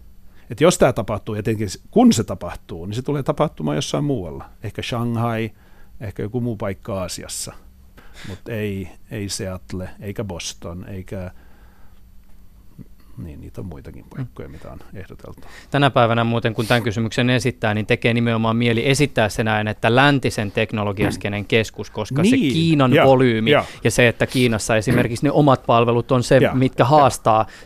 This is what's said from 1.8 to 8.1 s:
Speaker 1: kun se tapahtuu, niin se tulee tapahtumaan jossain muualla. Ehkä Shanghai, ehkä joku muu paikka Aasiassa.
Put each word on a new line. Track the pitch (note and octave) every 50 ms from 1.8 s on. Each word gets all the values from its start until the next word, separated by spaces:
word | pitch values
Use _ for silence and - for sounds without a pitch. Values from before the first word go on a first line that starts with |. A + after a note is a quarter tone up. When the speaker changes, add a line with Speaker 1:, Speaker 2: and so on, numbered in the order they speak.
| - -
Speaker 1:
kun | - G#3 B3+ A#3 -
se | A#2 G2+
tapahtuu, | - G2 - - - - - - - G#2 E2 E2+
niin | G2+ G#2
se | B2
tulee | C3 - C#3+ D3 C3+
tapahtumaan | - D3 - D3+ D#3 - - D3+ D3 D3 D3
jossain | C#3+ - - C#3+ D3
muualla. | C#3+ C3+ G#2+ F2 D#2 C#2 C#2 - - - - -
Ehkä | G2+ - -
Shanghai, | - - B2+ A#2 A#2 A#2+ A#2 A2+ A#2 A#2 A2+ A2+ A2+ G#2 - - - - - - - - - -
ehkä | A#2+ G2 - - A#2
joku | G2+ A2+ B2+
muu | A#2+ A#2+ A2 G2
paikka | A2+ G2 F#2+ - - A#2 G2+ F#2+
Aasiassa. | F2+ E2+ - - - - - - - - - - - - - - - - - - - -